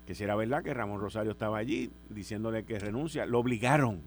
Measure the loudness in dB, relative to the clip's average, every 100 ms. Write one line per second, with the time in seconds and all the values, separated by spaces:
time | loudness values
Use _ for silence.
0 | -10 -4 0 2 2 0 0 -2 -2 -2
1 | -4 -2 -2 0 0 0 0 -2 -4 -8
2 | -14 -10 -6 -4 -2 -2 -2 -4 -2 -2
3 | -2 -2 2 4 4 4 6 6 4 0